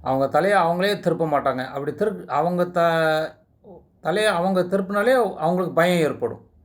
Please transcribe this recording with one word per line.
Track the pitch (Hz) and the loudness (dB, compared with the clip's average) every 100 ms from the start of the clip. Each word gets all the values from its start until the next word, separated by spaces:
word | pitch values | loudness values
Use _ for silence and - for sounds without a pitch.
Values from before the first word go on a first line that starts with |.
அவங்க | 127 135 135 | 0 0 2
தலையை | 147 185 196 | 2 2 2
அவங்களே | 165 175 202 202 | 2 0 0 0
திருப்ப | 175 160 160 | -2 0 0
மாட்டாங்க. | 143 135 127 127 | 0 0 -2 -6
அப்படி | 139 143 | -6 -6
திரு-, | 139 202 180 175 | -2 -4 -4 -4
அவங்க | 135 165 180 | -2 0 0
த-, | 175 180 170 165 160 156 156 - _ _ - - _ _ | -2 0 2 2 2 0 -4 -12 _ _ -20 -20 _ _
தலையை | 156 190 214 | -4 0 0
அவங்க | 175 185 185 | 2 2 0
திருப்பினாலே | 180 196 185 202 226 262 208 | 0 -2 -2 0 2 2 2
அவங்களுக்கு | 190 156 180 175 | -2 -2 0 0
பயம் | 165 175 175 151 | 2 2 2 0
ஏற்படும். | 123 120 - - _ | -2 -6 -6 -18 _